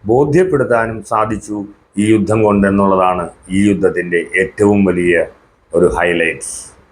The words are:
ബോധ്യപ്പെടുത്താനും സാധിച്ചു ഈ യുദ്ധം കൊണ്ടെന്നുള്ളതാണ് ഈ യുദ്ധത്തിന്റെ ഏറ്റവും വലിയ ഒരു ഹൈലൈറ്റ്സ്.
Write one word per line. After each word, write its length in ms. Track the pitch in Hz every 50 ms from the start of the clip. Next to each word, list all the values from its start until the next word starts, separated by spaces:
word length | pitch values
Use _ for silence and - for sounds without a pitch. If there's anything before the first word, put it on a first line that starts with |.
| -
ബോധ്യപ്പെടുത്താനും 920 | 101 113 131 143 131 139 175 185 185 147 139 123 104 117 113 113 113 113 110 104 -
സാധിച്ചു 460 | 117 110 110 110 110 101 - - 104 104 98 - - _ _ _ _ 101
ഈ 40 | 104 107 110
യുദ്ധം 260 | 107 98 95 107 113 107
കൊണ്ടെന്നുള്ളതാണ് 800 | 104 101 101 98 98 98 101 98 98 95 92 92 92 90 90 85 80 - _ _ 90 92
ഈ 20 | 98 101
യുദ്ധത്തിന്റെ 520 | 104 98 87 95 87 80 90 87 87 85 85 82 - - 92
ഏറ്റവും 380 | 95 92 - - 104 101 104 101 98
വലിയ 380 | 92 87 90 90 87 85 85 80 - - _ _ _ _ _ _ _ 82
ഒരു 140 | 85 90 85 -
ഹൈലൈറ്റ്സ്. 580 | 85 87 87 87 85 82 80 80 - - - - - - - - _ _ _